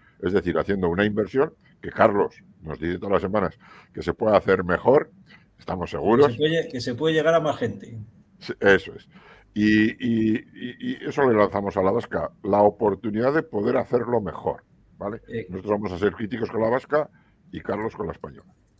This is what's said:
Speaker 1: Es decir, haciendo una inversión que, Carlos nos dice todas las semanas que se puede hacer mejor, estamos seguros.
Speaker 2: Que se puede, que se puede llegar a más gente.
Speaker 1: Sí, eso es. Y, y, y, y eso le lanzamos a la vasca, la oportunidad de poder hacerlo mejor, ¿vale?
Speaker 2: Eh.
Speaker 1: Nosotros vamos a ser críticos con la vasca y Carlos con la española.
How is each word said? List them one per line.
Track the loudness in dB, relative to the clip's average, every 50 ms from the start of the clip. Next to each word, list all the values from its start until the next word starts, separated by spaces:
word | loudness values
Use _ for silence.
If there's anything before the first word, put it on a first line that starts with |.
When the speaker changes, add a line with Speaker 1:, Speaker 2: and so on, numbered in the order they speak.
| _ _ _ -6 -2
Speaker 1:
Es | 0 0
decir, | 0 0 0 0
haciendo | 0 0 0 0 0 0 0
una | 2 2 0
inversión | 0 0 -2 -4 -2 0 0 -2 -2 -4 _ _ _ _ _ -14
que, | -6
Carlos | 0 4 4 4 4 2 0 0 -4 -12 -20 -20 -20 _ -14
nos | -12 -10 -6
dice | -4 -4 -4
todas | -4 -2 0 0
las | 0
semanas | 0 0 -2 -2 -2 -2 -4 -8 -20 -20 -20 -20 -20 _ -12
que | -8
se | -6 -6 -4
puede | -2 2 4 4
hacer | 4 4 4 2 2 2
mejor, | 0 0 2 4 4 4 4 2 -2 -12 -20 -20 -20 -20 -20 _ _ _ -16
estamos | -10 -8 -6 -6 -6 -6
seguros. | -6 -2 0 2 4 4 4 4
Speaker 2:
Que | 2
se | 0
puede, | -2 0 0 -2 -4
que | -6 -8 -8
se | -8 -6 -6
puede | -4 -2 0 0
llegar | 2 2 2 2
a | 2
más | 2 0 -4
gente. | -2 -4 -6 -6 -8 -14 -16 -16 -16 -16 -18 -20 -20 _ _ _ -16
Speaker 1:
Sí, | -12 -12 -4 2
eso | 4 4 4 4 2 -2 -16
es. | -16 -18 _ -20 -20 -20 -20 -20 -20 _ _ -2
Y, | 0 2 4 4 4 4 2 0 -2
y, | -2 0 0 2 2 2 0
y, | -2 -4 _ -16 -14 -12 -12 -12 -10
y | -8 -8 -8 -8 -8
eso | -6 0 2 2 4
le | 6
lanzamos | 4 4 4 2 -2 -4 -2 0
a | 0 2
la | 2
vasca, | 0 0 -2 -4 -6 -6 -6 -6 -8 _
la | -2 2 4 6
oportunidad | 6 6 4 2 0 0 0 -2 -4 -6 -2 0 0 0 0
de | 0 -2
poder | -2 -4 -2 -2 0 0
hacerlo | 0 0 0 -2 -2 0 0 -2 -2
mejor, | -2 -4 -8 -6 -6 -6 -6 -8 -10 _ _ _ _ _ _
¿vale? | -10 -10 -10 -10 -10 _
Speaker 2:
Eh. | -12 -12 -10 -10 -10
Speaker 1:
Nosotros | -10 -8 -4 -2 -2
vamos | -2 -4 -6
a | -4 -2
ser | -2 -2 -2
críticos | -2 -8 -8 -6 -6 -6 -4
con | -2 -2
la | 0 0
vasca | 0 -2 -2 -2 -2 -2 -2 -4 _ _ _ _ _ _ _ _
y | -14 -10
Carlos | -8 -6 -6 -4 -6 -6 -6
con | -8 -8
la | -8 -8
española. | -10 -14 -16 -16 -18 -20 _ _ _ _ _ _